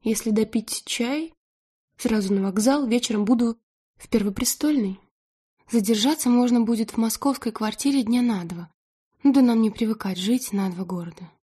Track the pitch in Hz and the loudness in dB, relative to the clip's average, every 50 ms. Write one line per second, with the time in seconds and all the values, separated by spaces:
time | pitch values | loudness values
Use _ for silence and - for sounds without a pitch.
0 | _ 220 220 - - 226 208 220 220 220 - 226 220 - - - - - - - | _ -2 -2 -2 0 0 2 2 0 0 -2 -6 -6 -4 -12 -12 -8 -8 -6 -4
1 | 233 240 277 311 320 330 _ _ _ _ _ _ _ _ _ _ _ _ _ - | -4 -4 -4 -6 -6 -10 _ _ _ _ _ _ _ _ _ _ _ _ _ -6
2 | - 240 220 214 196 190 202 196 190 196 185 214 208 262 269 294 277 220 233 240 | -2 0 0 0 0 0 0 0 0 0 -2 2 2 2 2 2 0 0 0 0
3 | 240 - 220 208 208 196 262 233 240 233 226 _ _ _ _ _ _ _ _ _ | 0 -2 -2 -2 2 2 2 2 2 -2 -2 _ _ _ _ _ _ _ _ _
4 | - - - 226 202 208 196 - 254 - - - - 302 302 269 208 190 190 - | -8 -2 -2 0 0 -2 -4 -2 -4 -4 -2 -2 0 0 0 0 -2 -4 -6 -10
5 | _ _ _ _ _ _ _ _ _ _ _ _ _ - - 233 196 208 226 208 | _ _ _ _ _ _ _ _ _ _ _ _ _ 0 0 0 2 2 2 2
6 | 208 277 311 311 - 247 240 247 247 247 240 240 226 220 233 214 226 220 - 226 | 2 0 0 2 2 2 4 4 4 4 4 2 4 2 0 -2 -2 -4 -2 -2
7 | 226 226 - - - 277 262 - - 226 220 - 220 214 220 - - 277 277 277 | -2 -2 -2 0 -2 -2 -2 0 -6 -8 -6 -4 -4 -4 -4 -2 0 2 2 2
8 | 226 214 240 247 247 240 214 190 175 170 180 170 175 - _ _ _ _ _ _ | 2 2 2 2 2 2 0 -2 -4 -8 -10 -12 -12 -16 _ _ _ _ _ _
9 | _ _ _ _ - 277 269 277 254 240 226 226 220 214 202 - 233 214 220 214 | _ _ _ _ 2 4 6 6 6 6 6 4 2 2 0 -2 -2 -2 -2 -4
10 | - 196 185 180 185 208 247 247 - - 202 202 196 190 175 175 190 175 185 175 | -4 -6 -6 -4 0 0 0 0 -2 -4 -2 -2 -2 -2 -4 -6 -8 -6 -6 -8
11 | 170 175 - - 180 170 _ _ | -8 -10 -14 -16 -20 -20 _ _